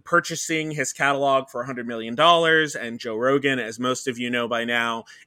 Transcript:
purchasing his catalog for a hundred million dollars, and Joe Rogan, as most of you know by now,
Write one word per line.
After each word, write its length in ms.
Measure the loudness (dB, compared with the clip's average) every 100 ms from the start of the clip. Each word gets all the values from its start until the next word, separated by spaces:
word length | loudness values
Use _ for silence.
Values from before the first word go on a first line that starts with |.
| 0
purchasing 680 | 2 2 -4 -4 -4 -2
his 220 | -4 -6
catalog 560 | -2 0 2 2 2 0
for 120 | -8
a 40 | -8
hundred 220 | -8 -6
million 280 | -6 -4 4
dollars, 600 | 6 6 6 4 2 -2
and 220 | -8 -8
Joe 180 | -6 -2
Rogan, 420 | 2 2 2 0
as 180 | -4 -4
most 280 | -2 -2 -4
of 120 | -4
you 100 | -2
know 180 | -2 -2
by 160 | -2
now, 420 | 0 0 0 -4 -10 -20